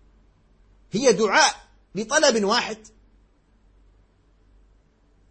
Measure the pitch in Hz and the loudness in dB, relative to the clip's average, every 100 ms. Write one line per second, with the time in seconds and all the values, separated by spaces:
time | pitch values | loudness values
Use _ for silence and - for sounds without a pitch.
0 | _ _ _ _ _ _ _ _ _ 202 | _ _ _ _ _ _ _ _ _ -2
1 | 269 185 214 254 269 - - _ _ 180 | 0 2 2 2 2 -2 -16 _ _ -12
2 | 220 294 294 226 196 233 196 220 - _ | -4 0 2 2 -2 -2 -4 -12 -20 _
3 | _ _ _ _ _ _ _ _ _ _ | _ _ _ _ _ _ _ _ _ _
4 | _ _ _ _ _ _ _ _ _ _ | _ _ _ _ _ _ _ _ _ _
5 | _ _ _ | _ _ _